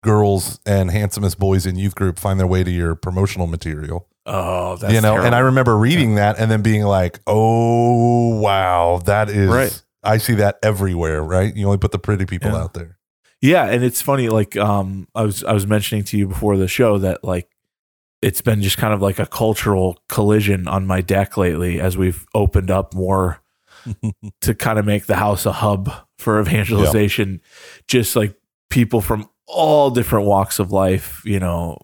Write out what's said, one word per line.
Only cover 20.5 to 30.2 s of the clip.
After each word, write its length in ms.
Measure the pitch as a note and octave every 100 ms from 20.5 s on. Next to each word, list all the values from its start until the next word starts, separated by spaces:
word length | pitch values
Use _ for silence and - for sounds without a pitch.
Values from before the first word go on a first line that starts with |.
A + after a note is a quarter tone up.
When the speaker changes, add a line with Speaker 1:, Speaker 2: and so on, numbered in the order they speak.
| G2 F2+
Speaker 2:
on 200 | G2 F#2+
my 160 | F#2+
deck 340 | F2+ G2 G2 -
lately 420 | F#2 D#2+ F2+ F2
as 200 | F#2 F2
we've 260 | F#2 F2 -
opened 360 | A2 G2 - F#2
up 240 | F#2+ F#2+
more 480 | F#2 F#2 F#2+ F#2 E2+ _ _ _ -
Speaker 1:
<laughs> 560 | A#2+ G#2 A2 - G#2+ -
Speaker 2:
to 140 | -
kind 240 | A2+ A#2+ G#2+
of 80 | G#2
make 180 | G#2
the 120 | - G2
house 280 | G#2 G2+
a 80 | A2
hub 400 | E2+ G#2+ G2 G2 - _ _
for 220 | - G#2+
evangelization. 920 | G#2 G#2+ G2 G#2+ G2 A2 G#2 - G2 F#2+
Speaker 1:
Yeah. 380 | _ - - - _
Speaker 2:
Just, 300 | B2+ A2 B2+
like, 180 | G#2 - _ _ _
people 320 | - A2+ A#2+
from 260 | G2+ A2 G#2+ _ _
all 440 | F3+ D#3 D3+ C#3
different 340 | B2 A2+ A2+